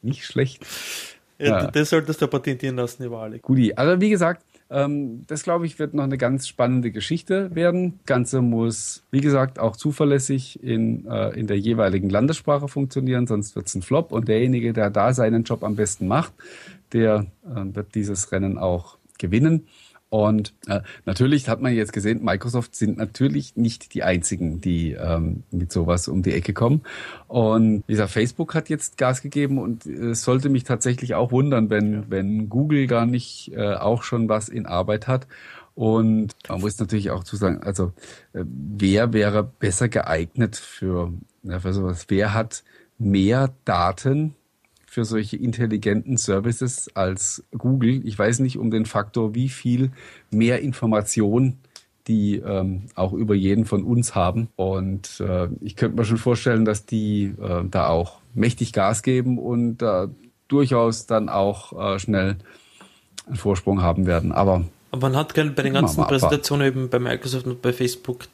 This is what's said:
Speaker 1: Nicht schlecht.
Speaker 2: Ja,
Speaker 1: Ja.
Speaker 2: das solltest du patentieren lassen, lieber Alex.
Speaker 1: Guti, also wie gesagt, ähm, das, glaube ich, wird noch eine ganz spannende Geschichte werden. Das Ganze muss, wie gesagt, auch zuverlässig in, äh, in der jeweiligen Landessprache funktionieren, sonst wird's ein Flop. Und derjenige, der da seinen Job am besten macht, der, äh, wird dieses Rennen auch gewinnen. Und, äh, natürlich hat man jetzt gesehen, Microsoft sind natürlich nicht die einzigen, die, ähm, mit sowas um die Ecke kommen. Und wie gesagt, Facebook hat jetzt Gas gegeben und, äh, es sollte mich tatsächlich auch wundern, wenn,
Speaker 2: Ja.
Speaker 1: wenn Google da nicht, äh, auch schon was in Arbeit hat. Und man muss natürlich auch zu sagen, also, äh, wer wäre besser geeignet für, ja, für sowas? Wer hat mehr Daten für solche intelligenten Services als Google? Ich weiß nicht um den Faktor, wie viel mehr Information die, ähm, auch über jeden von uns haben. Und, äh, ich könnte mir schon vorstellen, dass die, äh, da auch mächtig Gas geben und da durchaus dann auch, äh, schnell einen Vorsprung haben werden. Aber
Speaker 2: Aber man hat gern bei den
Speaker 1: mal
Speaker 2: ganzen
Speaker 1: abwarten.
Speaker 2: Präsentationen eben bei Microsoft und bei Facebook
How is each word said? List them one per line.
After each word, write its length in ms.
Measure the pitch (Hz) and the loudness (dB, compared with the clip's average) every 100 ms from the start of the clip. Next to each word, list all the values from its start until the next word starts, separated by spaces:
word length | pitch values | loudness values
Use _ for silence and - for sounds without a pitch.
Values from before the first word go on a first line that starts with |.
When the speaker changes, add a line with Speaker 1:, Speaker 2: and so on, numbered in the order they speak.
Speaker 1:
Nicht 240 | 113 - - | -6 -8 -6
schlecht. 400 | - 131 - - - - - - - _ _ | -2 -2 -2 -14 -12 -10 -12 -12 -18 _ _
Speaker 2:
Ja, 260 | 147 95 | 2 2
Speaker 1:
Ja. 40 | 123 | 2
Speaker 2:
das 220 | 147 151 | 0 4
solltest 320 | 165 151 156 | 2 2 -2
du 60 | 143 | 0
patentieren 480 | 139 135 127 135 127 | 0 -2 -4 -4 -4
lassen, 280 | 120 - | -4 -6
lieber 160 | 123 117 | -10 -8
Alex. 240 | 110 113 | -10 -12
Speaker 1:
Guti, 300 | - 131 113 - | 0 4 4 2
also 260 | 143 180 | 2 4
wie 80 | 214 | 4
gesagt, 340 | 208 165 175 _ _ _ | 4 2 -2 _ _ _
ähm, 540 | 139 143 147 139 117 - | -2 0 -2 -6 -10 -10
das, 160 | 151 | -8
glaube 220 | - 170 170 | -2 -2 -2
ich, 120 | - | -4
wird 140 | 151 | -4
noch 100 | 151 | -2
eine 140 | 139 135 | -2 0
ganz 300 | 123 135 - | 0 0 -4
spannende 440 | - 123 127 120 | 0 2 2 0
Geschichte 600 | 107 - 160 - 190 196 | -4 -4 -4 0 -2 0
werden. 460 | 165 170 180 180 180 | 0 2 2 -2 -4
Das 60 | - | 0
Ganze 340 | 127 120 135 | 0 2 2
muss, 600 | 123 113 113 110 - - _ | 2 2 0 -2 -8 -12 _
wie 100 | 135 | 0
gesagt, 380 | 147 139 131 - | 4 4 2 0
auch 160 | 113 98 | -2 0
zuverlässig 880 | 156 143 147 139 131 135 127 - | -4 0 2 2 2 -4 -4 -12
in, 420 | 127 117 113 113 110 | -4 0 0 -2 -4
äh, 220 | 113 104 | -2 -2
in 140 | - 107 | -2 -2
der 120 | 101 | 0
jeweiligen 500 | 107 113 101 95 95 | 2 2 4 2 2
Landessprache 580 | 101 131 160 - 143 143 | 2 2 0 0 0 0
funktionieren, 600 | - 135 139 127 127 120 | -4 -2 -2 0 0 0
sonst 280 | 107 104 - | -2 -2 -8
wird's 200 | - 95 | -6 -8
ein 80 | |
Flop. 280 | 90 139 170 | 0 0 0
Und 160 | 110 110 | -4 2
derjenige, 460 | 107 127 127 117 | 2 4 2 0
der 160 | 113 104 | 0 0
da 240 | 101 107 | 2 2
seinen 300 | 123 113 113 | 4 2 2
Job 200 | 110 117 | 0 -4
am 120 | 107 107 | -2 -2
besten 320 | 135 - 95 | -2 -2 0
macht, 260 | 127 165 - - - - - _ | 0 -2 -10 -20 -20 -20 -20 _
der, 340 | 120 113 107 92 - | 2 4 2 0 -10
äh, 320 | 190 113 98 98 | -12 -8 -8 -8
wird 180 | 101 110 | -6 -4
dieses 360 | 101 98 - | -4 -4 -4
Rennen 260 | 95 98 95 | -2 -2 -2
auch 400 | 95 87 85 - _ _ | -2 -2 -6 -20 _ _
gewinnen. 500 | 87 104 156 160 - _ - - _ | 0 2 4 2 -2 _ -20 -20 _
Und, 440 | 110 107 107 104 _ - | 2 4 4 0 _ -6
äh, 140 | 98 95 - - | -4 -6 -12 -6
natürlich 440 | 95 127 147 131 | 2 4 4 2
hat 120 | 113 | -2
man 120 | 131 | 0
jetzt 180 | 117 107 | 0 0
gesehen, 320 | 107 101 113 | -2 -2 0
Microsoft 520 | 110 95 123 120 117 - | 0 -2 -2 -4 -4 -4
sind 200 | 107 - | -2 -2
natürlich 600 | 107 - 135 147 - - | -6 0 0 0 -4 -2
nicht 360 | 117 - - | -2 -2 -10
die 100 | - | -4
einzigen, 580 | - 92 87 92 87 82 | 0 0 0 -4 -4 -2
die, 300 | 92 85 82 | -2 0 -2
ähm, 520 | - 82 82 82 87 - | -4 -2 0 0 -4 -6
mit 200 | 90 87 | -6 -2
sowas 340 | 92 82 87 - | -2 0 0 0
um 140 | 90 | -2
die 100 | 95 | 0
Ecke 220 | - 92 | 0 -2
kommen. 280 | 98 117 151 - - - - - | 0 2 2 -2 -16 -14 -16 -4
Und 560 | 123 110 110 110 107 - | 0 2 4 4 2 0
wie 60 | |
gesagt, 180 | 107 101 | -2 0
Facebook 420 | - 117 - 160 | 0 -2 -2 -4
hat 160 | - 160 | -2 -2
jetzt 280 | 156 - - | -6 -6 -2
Gas 240 | 127 131 | 0 0
gegeben 360 | 147 147 143 135 | -4 -2 0 0
und, 280 | 101 113 78 | -2 -6 -8
äh, 40 | 67 117 | -6 -4
es 120 | 113 | -2
sollte 240 | - 127 143 | 2 2 4
mich 140 | 135 | 0
tatsächlich 520 | - 120 131 123 123 80 | 0 -2 0 -2 -2 0
auch 160 | 120 | 2
wundern, 380 | 123 147 131 110 | 2 2 2 2
wenn, 240 | 107 107 | 2 2
Speaker 2:
Ja. 100 | 107 107 | -2 -2
Speaker 1:
wenn 400 | 95 98 107 107 | -2 -2 -2 -2
Google 380 | 117 151 151 131 | 0 2 2 2
da 180 | 120 117 | 2 2
nicht, 460 | 123 - - - | 0 -4 -16 -12
äh, 200 | 110 107 98 | -4 -2 0
auch 280 | 98 117 | 0 0
schon 260 | - 120 113 | -2 -2 2
was 180 | 107 107 | 0 -2
in 180 | 113 101 | -8 -4
Arbeit 400 | 87 92 104 - | -2 0 -2 0
hat. 200 | 131 - - - - - | -4 -4 -20 -20 -20 -20
Und 560 | - 110 113 110 110 104 - - | -2 2 4 4 2 0 -6 -8
man 140 | 90 | -4
muss 180 | 104 - | -4 -4
natürlich 300 | 101 110 98 | -2 -2 -2
auch 140 | 90 87 | -4 -6
zu 100 | 101 | -2
sagen, 260 | 101 - | 0 0
also, 300 | - 95 90 - - - _ | -4 -2 -4 -4 -20 -20 _
äh, 120 | - 80 | -10 -8
wer 640 | 64 71 104 98 98 120 | -8 -10 0 2 4 4
wäre 320 | 110 104 104 | 2 2 2
besser 460 | 104 - 107 - 120 | -2 -4 -4 0 0
geeignet 640 | 110 - 80 85 - 113 110 | 0 0 -2 -2 -2 -2 -2
für, 560 | - - 95 90 87 87 - _ | -18 -8 -2 -2 -2 -6 -12 _
ja, 160 | 95 90 | -8 -6
für 140 | 92 | -2
sowas? 320 | 98 92 87 - | -2 -2 -4 -2
Wer 260 | 98 104 | 0 2
hat 300 | 107 113 - _ _ _ _ | 0 -2 -8 _ _ _ _
mehr 520 | 107 98 98 123 135 131 - | 0 4 4 4 2 -2 -2
Daten 720 | 92 87 95 135 143 156 143 _ _ _ _ _ | 2 2 0 0 0 -2 -6 _ _ _ _ _
für 160 | - | -4
solche 320 | 110 110 107 - | -2 0 -2 -4
intelligenten 800 | 123 113 120 107 107 104 - 123 | -4 -2 -2 0 0 0 0 -4
Services 760 | - 98 113 117 127 - - | 0 0 0 -2 -4 -6 -8
als 500 | - 95 95 - - - 113 | -2 -2 -2 -6 -8 -10 -4
Google? 500 | 120 131 117 131 113 | 0 2 2 2 -2
Ich 100 | 104 | 0
weiß 220 | 107 120 | 0 2
nicht 180 | 131 127 | 0 0
um 140 | 113 | 0
den 140 | 110 110 | 0 0
Faktor, 500 | 110 101 120 110 113 | -2 -2 -2 -2 0
wie 140 | 131 | -2
viel 420 | 131 - 123 131 131 - - _ | -2 0 2 0 -2 -20 -20 _
mehr 300 | 107 117 123 | 2 2 2
Information 960 | 147 120 117 107 104 - 104 117 131 131 _ - _ _ - | -2 -2 2 2 2 2 2 4 2 0 _ -20 _ _ -2
die, 300 | 110 104 101 | 0 2 0
ähm, 460 | - 98 95 95 101 - | -2 -2 -2 -4 -8 -2
auch 160 | 92 | -2
über 240 | 92 104 101 | 0 2 2
jeden 300 | 95 104 107 | 4 2 2
von 180 | 101 | 0
uns 320 | 101 120 120 - | 2 2 2 2
haben. 320 | 87 110 113 - | 0 0 -4 -2
Und, 640 | 95 95 95 95 95 - | -2 0 -2 -4 -8 -6
äh, 300 | 95 90 87 - | -2 0 -2 -4
ich 160 | 107 - | -10 -2
könnte 220 | 117 110 | -2 0
mir 80 | 107 | 0
schon 100 | 113 | 2
vorstellen, 460 | 117 117 - 113 | 2 2 2 4
dass 220 | 110 104 - | 2 0 -2
die, 480 | 110 107 104 101 98 | -2 0 0 -2 -4
äh, 240 | 101 87 90 | -4 -2 -2
da 180 | 92 - | 0 2
auch 300 | 82 85 - _ | 2 0 -8 _
mächtig 380 | - 123 - 123 | 0 0 0 -2
Gas 300 | - 98 107 | 0 0 0
geben 340 | - 127 123 123 | 0 0 0 -2
und 420 | - 120 120 113 | -2 0 0 0
da 280 | 117 95 98 - - _ _ | 0 0 -2 -8 -20 _ _
durchaus 580 | 139 135 127 117 113 - | 2 4 4 2 0 0
dann 220 | 110 110 | 0 2
auch, 680 | 98 98 101 - - 101 98 | 0 0 0 -10 -6 -4 -4
äh, 40 | |
schnell 380 | 95 101 95 90 - - _ _ - _ _ - - | 0 2 2 -2 -8 -20 _ _ -20 _ _ -20 -10
einen 80 | 113 | -4
Vorsprung 460 | 104 92 95 98 | 0 0 2 2
haben 240 | 90 80 92 | 2 2 2
werden. 260 | 85 82 | 2 0
Aber 320 | - 98 92 87 - _ | 2 2 2 0 -8 _
Speaker 2:
Aber 180 | 127 135 | -2 0
man 80 | 131 | 0
hat 160 | 151 | 0
gern 200 | - 151 135 | 0 0 0
bei 80 | |
den 100 | 139 | 0
Speaker 1:
mal 80 | 139 | 2
Speaker 2:
ganzen 180 | - 151 | 2 2
Speaker 1:
abwarten. 200 | - 139 | 2 4
Speaker 2:
Präsentationen 460 | 139 147 - 143 139 | 4 2 0 2 2
eben 220 | 131 127 | 2 -2
bei 100 | 123 | 0
Microsoft 480 | 123 120 127 127 127 | 0 -4 -4 -4 -4
und 140 | 123 | -2
bei 120 | 127 | -2
Facebook 540 | 123 123 - - 123 - | 0 -2 -4 -8 -10 -12